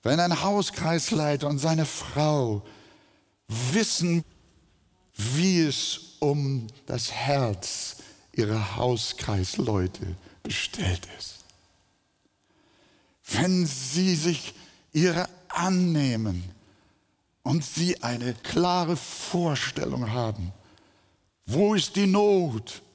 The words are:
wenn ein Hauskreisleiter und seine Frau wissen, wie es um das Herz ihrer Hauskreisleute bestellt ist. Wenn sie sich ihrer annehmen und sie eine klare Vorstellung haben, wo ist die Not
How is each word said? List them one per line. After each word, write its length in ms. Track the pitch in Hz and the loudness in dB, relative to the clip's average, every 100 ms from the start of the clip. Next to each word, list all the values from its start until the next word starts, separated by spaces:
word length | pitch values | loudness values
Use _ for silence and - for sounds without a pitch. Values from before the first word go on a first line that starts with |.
wenn 160 | 127 151 | 2 2
ein 240 | 175 165 | 2 2
Hauskreisleiter 1040 | 196 202 - - 160 165 - 220 151 147 147 | 2 2 0 -2 0 0 0 0 2 0 0
und 100 | 143 | 0
seine 280 | 156 160 151 | 2 2 0
Frau 760 | - - 143 151 151 120 104 - - - - _ _ _ _ _ | -4 -4 0 2 2 2 -2 -6 -20 -20 -20 _ _ _ _ _
wissen, 760 | 113 123 185 220 - 175 170 - _ _ _ _ _ _ _ _ - 107 139 | -2 0 2 2 0 2 0 -2 _ _ _ _ _ _ _ _ -6 -2 2
wie 260 | 185 180 | 4 4
es 540 | 156 135 - - - - | 2 0 -4 -6 -12 -2
um 480 | 147 147 139 135 110 113 - | 0 2 0 -2 -6 -14 -8
das 260 | - - | -4 -4
Herz 880 | - 131 143 123 95 - - - - - - _ | -4 0 2 0 -2 -4 -4 -6 -8 -18 -20 _
ihrer 420 | - 107 110 101 101 | -2 0 0 -2 -2
Hauskreisleute 1400 | 127 120 - - - 101 90 - 120 104 90 - 90 85 - - | 0 0 -4 -6 -2 -2 -2 -2 0 0 0 -4 -10 -10 -14 -16
bestellt 640 | - - - - 90 87 - - | -8 -6 -6 -2 -2 -2 -6 -16
ist. 280 | - - - _ _ _ _ _ _ _ _ _ _ _ _ _ _ _ _ _ - | -16 -18 -20 _ _ _ _ _ _ _ _ _ _ _ _ _ _ _ _ _ -4
Wenn 400 | - 180 185 165 | 0 2 4 2
sie 500 | 131 131 151 190 170 | 0 -2 2 2 2
sich 380 | 160 156 - - - _ _ | 0 -2 -6 -14 -20 _ _
ihrer 360 | 151 180 165 180 - _ | 2 2 2 -4 -8 _
annehmen 960 | 165 180 185 180 156 139 113 110 90 90 - _ _ _ _ _ _ _ _ | -2 2 4 4 4 2 0 -2 -4 -6 -16 _ _ _ _ _ _ _ _
und 200 | - 165 | -2 0
sie 380 | 147 - 175 - | 0 0 0 0
eine 300 | 117 120 120 | -2 -2 -4
klare 640 | 113 - - 180 180 165 170 | -6 -2 2 2 2 2 -2
Vorstellung 1160 | - - - 175 170 143 - - - 127 117 | -4 -6 -2 0 0 0 -2 -4 -4 -2 -2
haben, 400 | 123 113 107 87 - - - _ _ _ _ _ _ - | -2 -2 -4 -8 -10 -20 -20 _ _ _ _ _ _ -2
wo 280 | 127 202 | 2 4
ist 220 | 214 - 190 | 2 0 2
die 120 | 202 | 4
Not 720 | 196 208 196 165 110 - - - | 4 6 4 2 -2 -8 -16 -18